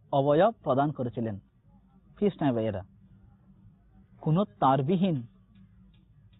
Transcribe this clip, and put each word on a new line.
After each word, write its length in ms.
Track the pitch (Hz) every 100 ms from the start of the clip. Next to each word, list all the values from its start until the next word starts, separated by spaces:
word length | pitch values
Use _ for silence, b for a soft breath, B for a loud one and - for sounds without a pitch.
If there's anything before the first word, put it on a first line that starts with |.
| _
অবয়ব 420 | 143 139 147 202 233
প্রদান 280 | - 131 147
করেছিলেন। 480 | 143 120 123 113 98 - _ _ - _ _ _ -
প্রিয় 120 | 202
ইসলামী 280 | - 147 117
ভাইয়েরা, 260 | 110 101 - - - - - - - - - - _ - - -
কোনো 240 | - 160 208
তারবিহীন, 800 | - 131 139 135 185 190 147 117 _ _ - - - - _ _ _ - _